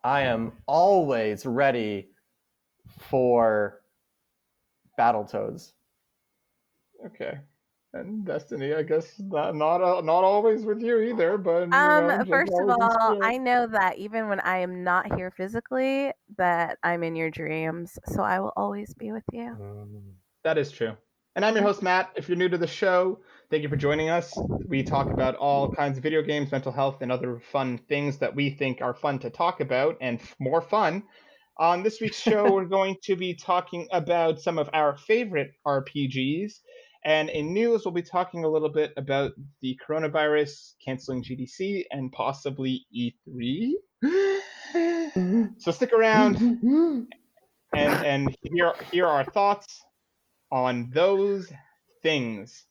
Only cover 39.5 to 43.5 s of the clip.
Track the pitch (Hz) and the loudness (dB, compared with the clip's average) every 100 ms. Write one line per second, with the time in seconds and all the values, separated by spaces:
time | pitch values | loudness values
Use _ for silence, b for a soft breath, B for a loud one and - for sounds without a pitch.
39.5 | _ 131 127 - 156 156 156 151 151 147 | _ -8 -8 -6 -4 -2 0 2 2 0
40.5 | - - _ - 131 - 127 127 131 - | -6 -20 _ -10 -8 -6 -8 -8 -10 -10
41.5 | - 190 196 - 143 127 - 117 139 143 | -6 -6 -4 -6 -8 -8 -4 -4 -4 -8
42.5 | 135 131 127 _ - 240 _ - 127 120 | -6 -4 -6 _ -6 -6 _ -16 -8 -6